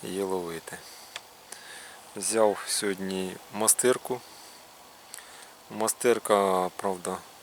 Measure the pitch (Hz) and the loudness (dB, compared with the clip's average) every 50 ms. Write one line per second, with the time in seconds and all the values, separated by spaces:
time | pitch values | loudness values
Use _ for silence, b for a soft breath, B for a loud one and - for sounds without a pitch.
0 | - 98 92 95 98 95 95 92 87 85 82 82 - - - - - B B B | -10 -6 -4 -2 -2 0 -2 -2 -2 -4 -8 -8 -10 -12 -14 -14 -14 B B B
1 | B B B B B - - - - B B B B B B B B B B B | B B B B B -16 -20 -20 -20 B B B B B B B B B B B
2 | B - - 104 95 101 110 113 110 104 98 - - - - - 110 101 95 92 | B -16 -10 -6 -2 0 4 6 6 6 4 2 -2 -2 -2 0 0 0 -2 -2
3 | 95 95 95 95 92 92 90 - - - - 104 110 110 - - - 123 127 - | -4 -4 -2 -2 -4 -4 -6 -10 -14 -10 -4 0 4 4 4 4 6 4 4 2
4 | - - 131 120 - - - - - - - - - - - - - - - - | 0 -6 -8 -8 -10 -14 -20 -20 -20 -20 -20 -20 -20 -20 -20 -20 -20 -20 -20 -20
5 | - B B B B B B B B B B B - - 110 104 110 107 - - | -20 B B B B B B B B B B B -18 -10 -4 -2 -2 -2 0 2
6 | - 123 117 110 - - 107 101 101 98 92 92 90 90 - - - 98 95 90 | 4 4 4 4 4 4 4 6 6 6 4 4 2 0 -2 -2 -2 -2 -2 -2
7 | 90 92 92 92 - - - - | -4 -6 -6 -6 -8 -14 -20 -20